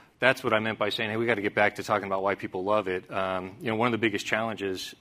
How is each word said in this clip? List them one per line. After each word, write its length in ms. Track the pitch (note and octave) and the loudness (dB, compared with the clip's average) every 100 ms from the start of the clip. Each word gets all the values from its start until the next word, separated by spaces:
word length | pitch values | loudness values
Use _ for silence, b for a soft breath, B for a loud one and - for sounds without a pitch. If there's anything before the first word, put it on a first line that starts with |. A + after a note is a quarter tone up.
| B B | B B
that's 240 | B2+ C3+ | 2 2
what 120 | B2 | 2
I 60 | A2 | 2
meant 180 | A2 G#2 | 2 0
by 100 | G#2 | -2
saying, 220 | G2 A2 | 0 -2
"Hey, 80 | A2 | 0
we 80 | A#2 | 2
gotta 160 | A2 | 2
get 120 | G2+ | 2
back 200 | G#2+ G#2 | 4 2
to 80 | - | 2
talking 240 | F#2+ G#2+ G2 | 0 0 0
about 160 | F#2+ | 0
why 120 | G2 | 0
people 300 | F#2+ G#2 F#2+ | 0 -4 -4
love 240 | F#2+ G#2+ F#2+ | 0 0 2
it." 220 | F#2 - | -4 -4
Um, 440 | G2+ F#2+ F#2 F#2 G2+ | -4 -2 -2 -6 -8
you 80 | D3+ | -4
know, 80 | A2 | 0
one 100 | B2 | 2
of 60 | |
the 60 | A2 | 2
biggest 260 | A2+ G2 | 0 -2
challenges 680 | - A2 A2+ G2+ G2 F#2 - - | -2 -2 -2 -4 -4 -4 -8 -14